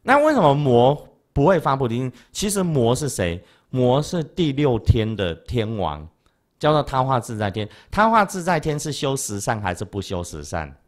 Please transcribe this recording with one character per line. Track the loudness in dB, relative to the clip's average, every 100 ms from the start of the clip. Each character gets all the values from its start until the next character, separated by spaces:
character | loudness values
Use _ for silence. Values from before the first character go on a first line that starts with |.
那 | 4 4
为 | 4
什 | 4
么 | 4 4
魔 | 4 6 6 2 -6 _ _
不 | 0 4
会 | 4
发 | 2 0
菩 | 0
提 | -2
心？ | -6 -10 _
其 | -6 -4
实 | -2
魔 | 0 2 2 2
是 | -2
谁？ | -2 -2 -4 _ _ _
魔 | 0 2 2
是 | 0 -6
第 | -6 -2 -2
六 | 0 0 2
天 | 2 2 0 -2
的 | -4 -6
天 | -6 -4 -4 -4
王， | -4 -6 -14 _ _ _ _ _
叫 | 0
做 | 0
他 | 0 -2
化 | 0 -2
自 | -2 -4
在 | -4
天。 | -4 -8 -12 _
他 | 2 4
化 | 4 0
自 | -2
在 | -2 -2
天 | -2 -4
是 | -6
修 | -4 -4 -4
十 | -6 -6
善 | -4 -4
还 | -4 -6
是 | -6
不 | -8
修 | -6 -8
十 | -8 -12
善？ | -8 -8 -8 -14